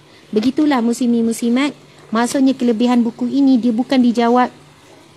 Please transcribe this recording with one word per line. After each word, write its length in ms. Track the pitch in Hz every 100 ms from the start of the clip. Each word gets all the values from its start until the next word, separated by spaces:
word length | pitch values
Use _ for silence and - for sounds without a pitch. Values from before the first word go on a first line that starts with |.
| - - - 214
Begitulah, 480 | 240 311 302 262
muslimin 400 | 233 233 240 233
muslimat. 480 | 226 226 233 247 285 - - - -
Maksudnya, 400 | 220 240 285 269
kelebihan 480 | 262 240 214 240 247
buku 320 | 233 - 247
ini, 240 | 262 269 254
dia 160 | 240
bukan 320 | 220 254 262
dijawab 480 | 240 226 233 247 247 - - - - - -